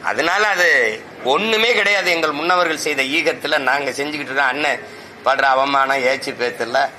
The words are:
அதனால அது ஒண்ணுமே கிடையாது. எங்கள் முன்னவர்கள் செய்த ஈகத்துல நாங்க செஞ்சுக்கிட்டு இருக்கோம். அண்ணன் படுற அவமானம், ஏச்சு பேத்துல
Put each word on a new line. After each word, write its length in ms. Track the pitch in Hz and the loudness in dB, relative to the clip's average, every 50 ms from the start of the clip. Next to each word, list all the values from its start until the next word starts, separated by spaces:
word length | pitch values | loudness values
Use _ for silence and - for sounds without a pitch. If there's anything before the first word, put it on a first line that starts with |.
| - | -2
அதனால 440 | 90 101 113 143 170 180 202 214 214 | -2 -2 0 0 0 0 2 2 0
அது 540 | 196 180 180 165 151 135 120 110 107 110 - - - - - | 2 2 4 4 4 4 4 2 0 -4 -10 -14 -18 -8 -2
ஒண்ணுமே 500 | 120 135 165 202 220 226 214 226 240 247 | 0 0 0 2 0 0 0 2 2 2
கிடையாது. 380 | 214 202 196 208 196 180 175 | 2 2 2 0 0 2 0
எங்கள் 200 | 175 165 160 156 | 0 0 0 -2
முன்னவர்கள் 460 | 147 143 156 175 180 180 175 165 156 147 | -2 -2 0 0 2 2 2 0 0 -2
செய்த 260 | - 156 147 135 135 | -2 -2 0 0 -2
ஈகத்துல 540 | 131 139 165 156 156 160 - - 147 156 147 | 0 0 0 0 0 -2 -2 -2 -2 0 0
நாங்க 320 | 135 127 131 143 143 135 | 2 2 0 0 0 -4
செஞ்சுக்கிட்டு 240 | 123 135 139 151 151 | -4 -4 -6 -4 -4
இருக்கோம். 320 | 147 143 127 131 139 143 | -6 -8 -4 -2 0 0
அண்ணன் 340 | 131 127 143 151 147 127 - - - - - - - - - - | 0 0 0 0 -2 -2 -2 -6 -14 -18 -18 -18 -18 -20 -4 0
படுற 160 | 123 135 135 | 0 2 4
அவமானம், 560 | 135 139 131 131 135 139 143 135 135 131 139 139 | 4 4 4 4 2 2 2 2 2 2 2 2
ஏச்சு 360 | 123 127 135 135 - 143 127 110 | 2 0 0 0 -4 -8 -4 -2
பேத்துல 500 | 120 120 120 - 120 113 123 131 143 131 - | -4 -4 -2 -4 -6 -2 0 0 0 0 -2